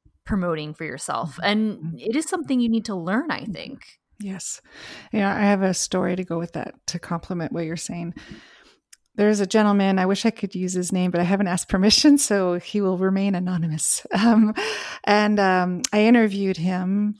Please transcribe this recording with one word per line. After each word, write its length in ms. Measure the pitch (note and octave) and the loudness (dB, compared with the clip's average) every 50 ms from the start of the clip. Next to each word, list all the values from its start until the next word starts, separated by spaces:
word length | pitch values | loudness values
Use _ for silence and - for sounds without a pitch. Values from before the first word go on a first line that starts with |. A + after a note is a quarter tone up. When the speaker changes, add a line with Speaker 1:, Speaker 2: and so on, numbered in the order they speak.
| _ _ _ _ - | _ _ _ _ -8
Speaker 1:
promoting 480 | - A3 G3 F3+ F3 E3 D#3 D3+ D3+ D3+ | -4 -4 -2 -2 -2 -4 -6 -8 -10 -10
for 100 | - E3 | -10 -12
yourself. 480 | D3+ - C#3 - - C#3 A#2 B2+ D#3 - | -12 -10 -10 -8 -6 -6 -6 -6 -6 -8
Speaker 2:
Mm-hmm. 120 | - - | -4 -2
Speaker 1:
And 320 | G3+ G#3 G#3+ A3 G#3+ G3+ | -2 0 0 0 -2 -4
Speaker 2:
Mm-hmm. 200 | - D#3 E3 D#3+ A#2+ | -6 -10 -10 -10 -8
Speaker 1:
it 160 | B2+ G3+ A3+ | -6 -4 -4
is 100 | D4+ D#4+ - | -4 -4 -4
something 300 | F#4+ F4+ C#4+ - C4+ B3 | -6 -6 -4 -2 -2 0
you 100 | A#3+ A#3 | 0 0
need 160 | A3+ A3+ A3 | 0 -2 -2
to 100 | - G3+ | -4 -8
learn, 360 | F#3 E3 F3 G3 A#3+ E4+ D#4+ | -6 -4 -2 -2 -2 -2 -2
I 100 | - - | -6 -6
Speaker 2:
Mm-hmm. 100 | - - F3 | -8 -10 -10
Speaker 1:
think. 320 | - - - - - - - _ _ _ _ _ - | -12 -12 -14 -16 -18 -20 -20 _ _ _ _ _ -12
Speaker 2:
Yes. 420 | G#3 G3 F#3+ F3 - - - - _ _ - - - - - - - - | -12 -10 -10 -10 -10 -12 -12 -14 _ _ -20 -20 -20 -18 -18 -18 -12 -6
You 80 | - G#3+ | -4 -2
know, 100 | G3 G3 | 0 0
I 120 | G3+ - | 0 2
have 220 | G#3 G3+ G3+ F#3+ G3 | 2 2 2 4 2
a 100 | F#3+ F3+ | 0 0
story 420 | - - - - F#3 F#3 F#3 F3+ | -2 -4 -4 -2 -2 0 -2 -2
to 80 | F#3 F#3 | -4 -4
go 140 | - E3 | -6 -6
with 160 | E3 E3+ E3 - | -6 -6 -6 -8
that 220 | D#3 - - - _ - | -10 -10 -10 -12 _ -12
to 120 | - - F3 | -10 -10 -8
complement 540 | - - F3 E3+ - - F#3 F3 E3 - - | -8 -6 -8 -8 -6 -6 -6 -6 -6 -6 -6
what 120 | E3+ E3 | -6 -6
you're 100 | D#3 E3 | -6 -6
saying. 380 | D#3+ - - F3 E3+ E3+ E3+ F3 - - - - - - - - _ _ _ _ _ _ _ - _ _ _ - | -8 -8 -8 -8 -8 -8 -10 -10 -14 -16 -20 -20 -20 -20 -20 -20 _ _ _ _ _ _ _ -20 _ _ _ -2
There's 240 | G#3+ G#3 G#3 G#3+ G3+ | 2 2 2 4 2
a 60 | G3+ | 0
gentleman, 540 | F#3 - G#3+ G#3+ G#3 G3+ G3+ G3 G3 G3 F#3+ | 2 4 4 4 6 4 4 4 4 4 2
I 60 | F#3 | 2
wish 180 | F#3 G3 G3 - | 0 0 0 0
I 60 | A#3 | -2
could 240 | A3 - - F#3+ - | -2 -2 -6 -6 -6
use 180 | F3+ F#3 F3+ F#3 | -4 -4 -4 -2
his 180 | F#3 F3+ E3+ | -4 -4 -2
name, 200 | G3 F3+ F3+ F3+ | 0 0 0 0
but 100 | F3 E3+ | 0 0
I 20 | F3 | 2
haven't 240 | E3+ G3+ F#3+ G3+ | 2 2 2 2
asked 220 | F3+ F3+ F3 - - | 0 0 -2 -2 0
permission, 480 | - F#3 F#3+ G#3+ - - - D4+ C#4+ | 0 4 4 4 4 6 8 6 6
so 380 | C#4 - - G#3 G3+ F#3 F3+ F3 F3 | 6 4 2 2 2 2 2 0 -2
he 220 | - - - G#3 | -4 -4 -2 0
will 160 | G3+ F#3 F#3 | 0 0 0
remain 380 | F3+ F#3+ F#3+ F#3+ F#3+ G3 G3+ G3 | 2 2 2 2 2 0 0 0
anonymous. 720 | F3 F3+ F3+ F#3 E3+ E3 E3 D3+ D#3 - - - - - - | 0 -2 -2 -2 -2 -2 -2 -2 -2 -2 -2 -2 -4 -4 -2
<laughs> 40 | - | 0
Um, 400 | F#3+ G#3+ A#3 A#3 A3 A3 G#3+ A3 - G#4 A4 G#4+ - - - - - - | 2 4 6 6 6 6 4 2 -2 -4 -4 -6 -8 -10 -12 -12 -6 0
and, 360 | - G3+ G#3 G#3 G#3 G#3 G3+ | 2 2 4 4 2 2 2
um, 420 | G3 F#3+ F#3 F#3 F3+ F3+ F3+ F3+ - - | 2 4 4 2 2 0 -2 -4 -4 0
I 100 | - G#3+ | 2 4
interviewed 560 | G#3+ A3+ B3 A#3+ A3+ G#3+ F#3+ G3+ G3 F#3+ F#3 | 6 6 6 6 6 2 0 -2 -2 -2 -2
him 580 | D#3+ E3 F3+ F#3 F3+ F#3 F#3 G3 G3+ G#3 G#3 G#3 | -2 -2 -2 -2 -2 -2 -2 0 0 0 -2 -4